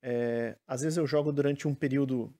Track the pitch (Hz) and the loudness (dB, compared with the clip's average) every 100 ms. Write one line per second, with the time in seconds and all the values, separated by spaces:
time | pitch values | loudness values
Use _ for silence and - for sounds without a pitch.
0 | 131 120 120 117 117 - _ 131 151 160 | -2 -2 0 0 -2 -6 _ -2 0 0
1 | 147 147 147 143 143 143 151 135 143 135 | 2 2 2 2 2 2 -2 -2 0 0
2 | 135 131 113 | 0 0 -4